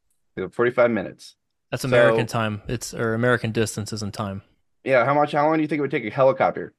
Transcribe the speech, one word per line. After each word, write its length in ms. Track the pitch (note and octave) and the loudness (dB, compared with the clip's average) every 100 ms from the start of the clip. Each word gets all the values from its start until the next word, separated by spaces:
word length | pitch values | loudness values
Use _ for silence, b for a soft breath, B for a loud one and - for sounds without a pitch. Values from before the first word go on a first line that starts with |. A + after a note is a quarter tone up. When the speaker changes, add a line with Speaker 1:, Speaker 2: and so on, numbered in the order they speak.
| _ _ _ - | _ _ _ -10
Speaker 1:
It 180 | F#2 | -6
forty-five 380 | - A#2+ B2 A#2+ | 0 0 2 2
minutes. 440 | G#2+ D#2 - - _ _ _ _ | 0 -6 -12 -20 _ _ _ _
Speaker 2:
That's 120 | B2 | -6
American 440 | C3+ B2 A#2 A2+ A#2+ | 2 4 4 4 0
Speaker 1:
So 60 | |
Speaker 2:
time. 280 | A#2+ A2 G#2 - | -2 -2 -4 -6
It's, 260 | A#2+ - | -8 -8
or 200 | - A2+ | -4 -2
American 380 | A2+ B2 A#2+ A2+ | 0 2 2 0
distance 400 | A2 G#2+ - G#2 | -2 -2 -4 -8
isn't 200 | G#2+ G#2 | -8 -8
time. 300 | - G2+ G2 - _ _ _ | -8 -8 -10 -14 _ _ _
Speaker 1:
Yeah, 200 | - B2+ B2 | 2 2 4
how 80 | |
much, 180 | D3 D3 | 2 2
how 160 | D3 D3+ | 2 2
long 80 | D#3+ | 0
do 40 | |
you 60 | D3+ | -2
think 120 | D3+ | -2
it 20 | |
would 100 | C3+ | -2
take 140 | D3 A2 | -4 -4
a 40 | |
helicopter? 640 | C#3 C3 B2+ F#2 F2+ D#2+ | 2 2 4 0 0 -10